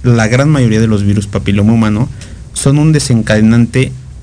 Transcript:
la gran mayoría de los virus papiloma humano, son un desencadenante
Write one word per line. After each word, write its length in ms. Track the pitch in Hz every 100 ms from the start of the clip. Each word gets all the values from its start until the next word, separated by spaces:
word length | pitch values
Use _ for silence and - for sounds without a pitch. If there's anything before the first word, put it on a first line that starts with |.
la 240 | 123 117 107
gran 220 | 127 147
mayoría 320 | 143 117 107
de 60 | 113
los 160 | 104
virus 240 | 101 104 101
papiloma 460 | 101 - 101 104
humano, 360 | 117 107 107 143 - - - -
son 240 | - 139 147
un 140 | 156
desencadenante 1000 | 151 - 117 104 110 110 117 117 131 131 - - -